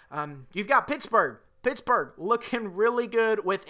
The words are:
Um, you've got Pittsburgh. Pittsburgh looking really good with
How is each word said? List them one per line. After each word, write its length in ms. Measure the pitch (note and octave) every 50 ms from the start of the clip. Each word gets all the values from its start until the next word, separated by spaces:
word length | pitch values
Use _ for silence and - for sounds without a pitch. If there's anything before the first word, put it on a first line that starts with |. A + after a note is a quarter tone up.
| _ _
Um, 380 | C#3 D3+ D3 D3 C#3+ C3+ C3 -
you've 160 | - F#3 G#3 G#3
got 180 | C4+ A#3+ -
Pittsburgh. 520 | - D4 C#4+ - - A#3 G#3+ E3+ C3+ A2+ - _ _ _ _
Pittsburgh 500 | - B3 C#4 - - - B3 G3+ C#3+ B2+ - -
looking 560 | D#3+ G3+ A#3 A3+ - - B3 A#3 A3 G3 F3
really 320 | F#3+ G#3+ A#3 A#3+ A#3+ A#3+
good 360 | G#3 A#3 A3+ G#3+ G#3+ A3 G#3
with 220 | F3+ F#3 G3 F#3 -